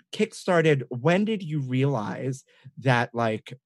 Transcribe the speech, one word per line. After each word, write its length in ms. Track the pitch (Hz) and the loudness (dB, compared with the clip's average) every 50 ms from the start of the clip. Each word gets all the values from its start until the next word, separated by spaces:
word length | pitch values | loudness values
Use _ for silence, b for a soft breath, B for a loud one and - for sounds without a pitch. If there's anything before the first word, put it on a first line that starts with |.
| _ - - | _ -10 -4
kickstarted, 720 | - 214 214 - - - - 180 170 160 160 151 135 120 - | -4 -4 -4 -4 -8 -2 2 2 4 6 4 4 2 0 -4
when 340 | 127 120 117 160 175 190 214 | -6 -2 2 2 2 2 2
did 180 | 208 226 190 190 | 0 -2 -4 -4
you 180 | 151 151 151 | -4 -4 -4
realize 840 | 135 127 127 127 131 143 139 113 104 104 - - 127 131 131 131 - b b b b b b - | -4 -2 0 0 2 2 0 -2 -2 -4 -6 -6 -6 -6 -6 -8 -10 b b b b b b -4
that, 360 | 110 135 127 120 123 - - | 0 2 2 2 2 -2 -2
like, 400 | 117 117 113 110 107 - - 139 - _ | -2 0 0 -2 -4 -6 -12 -18 -20 _